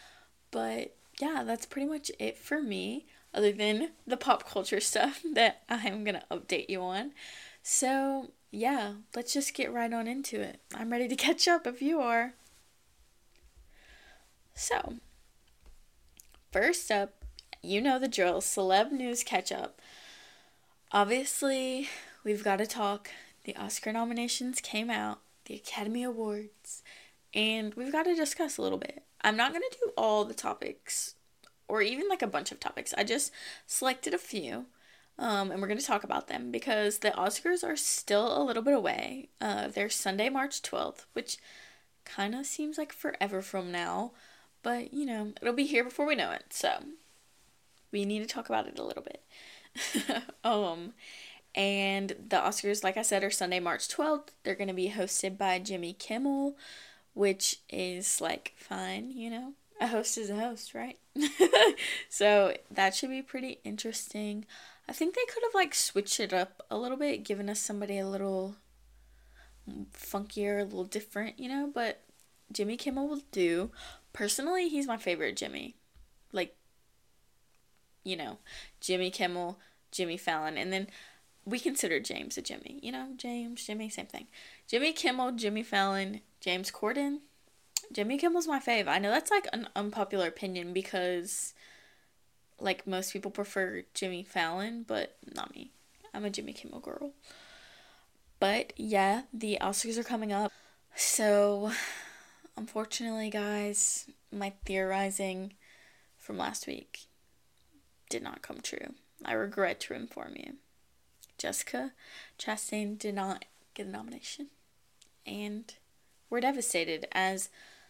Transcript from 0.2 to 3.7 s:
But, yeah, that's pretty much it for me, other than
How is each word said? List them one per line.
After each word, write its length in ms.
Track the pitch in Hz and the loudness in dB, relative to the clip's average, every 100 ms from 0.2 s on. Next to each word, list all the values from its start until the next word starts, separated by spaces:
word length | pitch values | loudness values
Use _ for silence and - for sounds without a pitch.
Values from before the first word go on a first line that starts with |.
| - _ - | -20 _ -6
But, 420 | 233 226 226 - - - - | -2 -2 -2 -6 -12 -14 -4
yeah, 240 | 285 294 | -2 0
that's 220 | 226 233 - | -2 -2 -4
pretty 220 | 277 285 | -4 -2
much 240 | 302 - - | -2 -4 -4
it 180 | 214 - | -4 -4
for 240 | - 302 | -2 0
me, 440 | 247 190 190 269 - - - | 0 -2 -2 -6 -10 -20 -6
other 180 | - 208 | 4 4
than 380 | 202 208 | 6 2